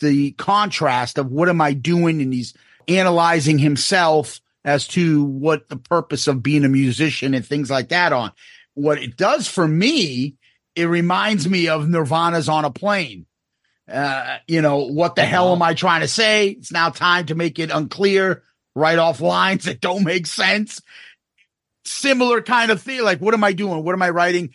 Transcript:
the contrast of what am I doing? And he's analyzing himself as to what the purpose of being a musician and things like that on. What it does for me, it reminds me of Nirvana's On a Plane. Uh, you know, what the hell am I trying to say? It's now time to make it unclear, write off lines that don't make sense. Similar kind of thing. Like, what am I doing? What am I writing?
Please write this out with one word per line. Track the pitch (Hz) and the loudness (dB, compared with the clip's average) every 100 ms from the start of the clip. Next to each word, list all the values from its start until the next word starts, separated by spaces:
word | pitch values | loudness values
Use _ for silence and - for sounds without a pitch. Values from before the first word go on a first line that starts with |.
the | 147 143 143 | 0 2 0
contrast | - - 202 208 - 151 127 120 - | -4 0 0 0 0 0 0 -2 -4
of | 135 | -4
what | 139 175 | 0 2
am | 170 | 2
I | 151 | 2
doing? | 143 123 175 170 160 | 0 0 2 2 0
And | 131 | -2
he's | 127 120 - _ _ - | -4 -8 -14 _ _ -2
analyzing | 185 185 170 170 170 143 151 | 2 4 4 4 4 4 4
himself | 147 143 - 190 165 156 135 - _ _ | 4 2 0 2 4 2 0 -10 _ _
as | 139 143 - | -2 -2 0
to | 180 165 151 | 0 2 2
what | 143 135 151 151 - | 2 -2 0 -2 -4
the | 127 | -14
purpose | - 170 - 147 - | -2 -2 -2 -4 -2
of | 135 | -2
being | 131 147 | 0 2
a | 139 | 4
musician | 135 135 110 156 - 139 | 2 2 0 -2 -2 -2
and | 131 - | -4 -2
things | 147 131 | -4 -2
like | 135 120 | -4 -2
that | 175 175 | 0 2
on. | 135 107 - - - _ | 0 -2 -10 -20 -20 _
What | - 147 147 | -4 -2 -2
it | 131 120 | -4 -2
does | 196 294 - | 0 0 -2
for | - 160 | -2 0
me, | 160 226 311 165 123 139 - _ _ _ - | 2 2 2 -2 -4 -6 -8 _ _ _ -4
it | |
reminds | 170 170 175 185 208 208 156 | 0 0 0 0 0 0 0
me | 190 165 | 0 0
of | 156 151 | 0 0
Nirvana's | 170 143 160 170 170 160 | 0 0 0 0 0 0
On | 156 | 0
a | 147 | -2
Plane. | - 202 202 143 92 - _ _ _ _ _ - | -4 -2 -2 -4 -12 -20 _ _ _ _ _ -10
Uh, | 127 143 135 127 131 - | -6 -4 -4 -6 -10 -4
you | 165 | 0
know, | 151 143 135 | 2 0 -2
what | 147 170 170 | -2 0 0
the | |
hell | 139 180 185 | 0 2 2
am | 175 | 4
I | 165 | 2
trying | 165 185 165 | 2 0 0
to | 156 | 0
say? | - 220 214 202 | 0 2 2 0
It's | 202 - | -4 -8
now | 170 165 | -2 -2
time | - 175 175 170 | 0 0 0 0
to | |
make | 160 170 - | -2 -4 -4
it | 160 | -4
unclear, | 156 147 - 202 190 190 170 _ _ _ | -4 -4 -2 0 2 0 -2 _ _ _
write | 139 156 165 | -2 2 4
off | 165 151 | 2 0
lines | 170 180 185 190 | 0 2 0 0
that | 185 135 | -4 -6
don't | - 208 | -4 0
make | 180 185 160 | 0 -2 -4
sense. | - 190 208 214 - _ - - _ _ _ _ _ _ _ | -2 0 0 -4 -10 _ -20 -20 _ _ _ _ _ _ _
Similar | - - 277 254 247 233 | -12 -4 0 2 2 0
kind | 226 240 226 | 0 0 2
of | 208 | 0
thing. | - 262 | -4 -4
Like, | 214 180 | -2 0
what | 196 | 0
am | 226 | 2
I | 208 | 2
doing? | 180 202 160 | 0 -4 -4
What | 160 | -4
am | 185 | -2
I | 180 | 0
writing? | 170 175 175 160 | 2 0 0 -4